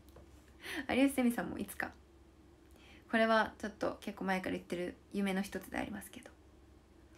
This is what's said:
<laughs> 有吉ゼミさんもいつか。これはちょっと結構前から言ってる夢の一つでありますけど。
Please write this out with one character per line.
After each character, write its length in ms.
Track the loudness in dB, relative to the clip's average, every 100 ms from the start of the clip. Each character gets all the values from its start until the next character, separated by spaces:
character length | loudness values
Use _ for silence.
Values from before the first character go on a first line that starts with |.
| -20 -20 -20 -20
<laughs> 480 | -20 -16 -8 -6 0
有 140 | 4 4
吉 80 | 6
ゼ 60 |
ミ 100 | 2
さ 100 | 2
ん 60 | -2
も 100 | -6
い 60 |
つ 100 | -6
か。 160 | -6 -6 -8 -20 -20 -20 -20 -20 -20 -20 -20 -20 -20 -2
こ 60 | 4
れ 100 | 6
は 280 | 6 4 -2
ち 60 | -10
ょ 40 |
っ 20 |
と 240 | -4 -4 -4
結 160 | -8 -4
構 60 |
前 180 | 0 0
か 80 | 0
ら 60 | -4
言 40 |
っ 20 |
て 140 | -4 -4
る 180 | -4 -8 -8
夢 180 | -2 0
の 80 | 0
一 180 | -2 -6
つ 120 | -6
で 80 | -4
あ 60 |
り 60 | -4
ま 120 | -6
す 80 | -12
け 100 | -16
ど。 100 | -18 -20 -20 -20 -20 -20 -20 -20 -20